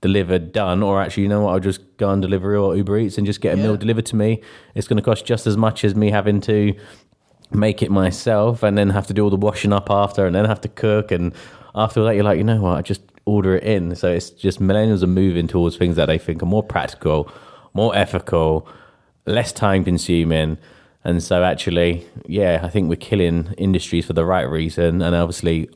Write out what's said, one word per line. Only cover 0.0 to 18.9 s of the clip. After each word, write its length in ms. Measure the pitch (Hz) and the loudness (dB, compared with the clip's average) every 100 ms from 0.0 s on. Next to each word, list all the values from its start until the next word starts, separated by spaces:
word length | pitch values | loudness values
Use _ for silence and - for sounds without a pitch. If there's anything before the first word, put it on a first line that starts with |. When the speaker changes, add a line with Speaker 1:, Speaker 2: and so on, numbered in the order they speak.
Speaker 1:
delivered, 500 | 95 101 87 92 80 | -2 0 0 -2 -2
done. 320 | 110 95 92 | -4 -2 0
Or 180 | 101 98 | 0 0
actually, 220 | 98 101 | -2 -2
you 60 | 98 | 0
know 120 | 104 | 0
what? 120 | 104 | 0
I'll 60 | 95 | 0
just 220 | 95 95 - - | -2 -4 -8 -4
go 120 | 101 | -2
on 120 | 98 | 0
delivery 360 | 95 95 95 104 | 0 -2 -2 0
or 180 | 98 92 | 0 0
Uber 240 | 98 104 | 0 -2
Eats 180 | 110 104 | -2 -2
and 80 | 104 | -2
just 160 | 101 | -2
get 140 | 98 92 | -2 0
a 20 | |
Speaker 2:
Yeah. 60 | |
Speaker 1:
meal 120 | 107 104 | 0 0
delivered 300 | 104 113 113 | 0 -2 -2
to 80 | 107 | 0
me. 240 | 107 113 - - - - | 0 0 -6 -20 -12 -10
It's 120 | - | -2
gonna 140 | 107 | 0
cost 240 | 113 107 - | 0 -2 -2
just 220 | 117 117 | -2 0
as 100 | 104 | 2
much 260 | 110 104 | 0 2
as 120 | 104 101 | 0 2
me 160 | 107 | 2
having 300 | 104 101 104 | 2 2 0
to 340 | 98 107 104 104 - - _ _ _ _ _ | 0 2 2 -2 -8 -20 _ _ _ _ _
make 300 | 104 107 - | 0 0 0
it 80 | 110 | 0
myself 720 | 98 92 90 - 107 110 117 | 2 2 0 0 2 2 2
and 140 | 107 101 | 0 2
then 140 | 101 | 2
have 160 | 98 95 | 0 -2
to 60 | |
do 100 | 104 | 0
all 60 | 104 | 2
the 40 | 95 | 2
washing 380 | 104 98 101 | 0 0 0
up 160 | 101 - | 0 2
after 360 | 101 101 - 95 | 0 2 0 0
and 100 | 90 | 2
then 100 | 107 | 2
have 160 | 104 | 0
to 60 | 110 | -6
cook. 440 | - 110 107 107 | -4 0 0 0
And 220 | 90 87 - - - - | -2 -2 -6 -14 -20 -10
after 300 | - 110 - | -2 0 2
that, 100 | 110 101 | 2 2
you're 80 | |
like, 140 | 104 85 | 2 2
"You 60 | |
know 180 | 104 110 | 2 2
what? 160 | 92 82 | 2 0
I 40 | |
just 200 | 87 98 - _ - | -2 -8 -8 _ -2
order 300 | 104 95 92 | 2 2 0
it 80 | |
in." 320 | - 104 85 90 | 0 -2 -2 -2
So 140 | 92 | 0
it's 180 | 87 - | 0 -4
just 320 | - 98 - | -4 -4 0
millennials 400 | 95 104 110 101 | 0 2 2 2
are 60 | 90 | 2
moving 400 | 92 95 87 82 | 2 2 2 0
towards 280 | 90 85 - | 0 0 0
things 200 | 87 82 | 0 2
that 100 | 78 | 2
they 140 | 80 | 0
think 240 | - 80 | -2 -4
are 20 | 85 | 0
more 180 | 104 | 0
practical, 680 | 107 85 - - 80 78 73 - - - - | 0 -4 -4 -4 -2 -2 -2 -10 -20 -20 -10
more 220 | - 113 98 | -2 0 0
ethical, 720 | 95 90 - 85 80 80 - - - | -2 -4 -2 0 2 0 -4 -16 -20